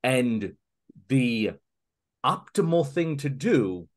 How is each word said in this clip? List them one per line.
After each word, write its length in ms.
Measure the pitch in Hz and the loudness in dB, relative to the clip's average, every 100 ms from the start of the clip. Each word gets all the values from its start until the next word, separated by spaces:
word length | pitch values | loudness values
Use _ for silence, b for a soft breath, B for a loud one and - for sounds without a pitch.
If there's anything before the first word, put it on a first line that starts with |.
And 540 | 127 127 123 113 98 - _ _ _ - _ | 2 2 0 -2 -6 -12 _ _ _ -20 _
the 440 | 135 123 113 101 - _ _ _ _ _ _ 131 | 0 2 0 -2 -4 _ _ _ _ _ _ -2
optimal 640 | 190 - 208 165 170 143 | -2 -4 -2 2 2 2
thing 300 | 175 165 147 | -2 -2 -2
to 120 | 143 | -6
do 580 | 139 180 165 98 90 85 | -4 2 2 2 -4 -12